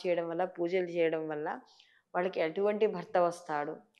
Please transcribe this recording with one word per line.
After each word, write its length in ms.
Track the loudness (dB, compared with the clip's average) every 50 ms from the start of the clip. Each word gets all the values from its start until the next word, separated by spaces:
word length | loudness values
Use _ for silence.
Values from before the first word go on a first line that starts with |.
| 0 0
చేయడం 220 | 0 0 0 -2
వల్ల, 160 | -2 -2 -2
పూజలు 400 | -2 -2 -2 -2 0 0 0 0
చేయడం 420 | 0 0 2 2 2 2 0 -2 -4
వల్ల 320 | -4 -4 -4 -4 -6 -6 -10 _ -20 _ -20 _ _ _ _ _ -2
వాళ్ళకి 260 | 0 0 0 0 0
ఎటువంటి 460 | 0 0 0 2 2 2 2 4 2 2
భర్త 300 | 2 -2 -8 0 2 4
వస్తాడు 580 | 4 4 2 -2 -6 -4 -4 -2 -2 -4 -6 -10 -14 _ _ _